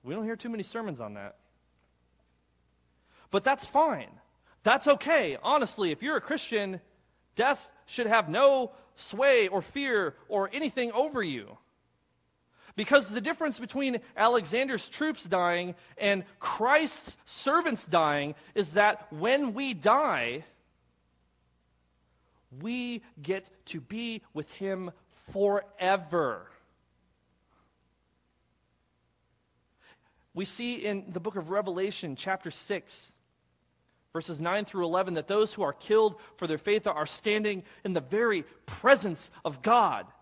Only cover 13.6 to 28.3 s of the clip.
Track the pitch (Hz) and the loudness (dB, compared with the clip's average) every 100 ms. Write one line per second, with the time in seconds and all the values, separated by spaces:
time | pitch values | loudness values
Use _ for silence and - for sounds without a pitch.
13.6 | 240 262 269 240 - - 220 240 160 220 | -8 -4 -2 -4 -8 2 4 4 0 -2
14.6 | 269 233 - - 311 247 175 185 175 175 | -2 -4 -6 -4 -4 -4 -2 0 2 0
15.6 | 180 180 - - 202 196 185 _ - - | -4 -10 -18 -4 0 0 -4 _ -6 0
16.6 | 226 294 311 - - - - - - 320 | 4 4 2 -6 -14 -20 -16 -4 2 2
17.6 | 339 233 - 170 156 147 143 151 - - | 2 -4 0 2 4 2 -2 -8 -8 -4
18.6 | 175 175 208 208 - 151 202 269 277 214 | 0 4 4 4 -8 -4 0 2 0 -4
19.6 | 277 202 190 254 302 156 120 131 - _ | -6 0 4 4 4 0 -2 -4 -10 _
20.6 | _ _ _ _ _ _ _ _ _ _ | _ _ _ _ _ _ _ _ _ _
21.6 | _ _ _ _ _ _ _ _ _ 127 | _ _ _ _ _ _ _ _ _ -12
22.6 | 190 247 240 240 - - 143 190 190 _ | -8 -6 -6 -8 -12 -16 -6 -6 -8 _
23.6 | - 170 135 220 233 226 _ 151 151 - | -14 -14 -10 -8 -8 -10 _ -10 -10 -8
24.6 | 196 190 180 - _ _ - 196 202 202 | -6 -4 -8 -14 _ _ -10 2 4 2
25.6 | 196 - 185 196 156 170 139 104 90 - | -2 -4 0 0 0 0 0 -2 -10 -20
26.6 | _ _ _ _ _ _ _ _ _ _ | _ _ _ _ _ _ _ _ _ _
27.6 | _ _ _ _ _ _ _ | _ _ _ _ _ _ _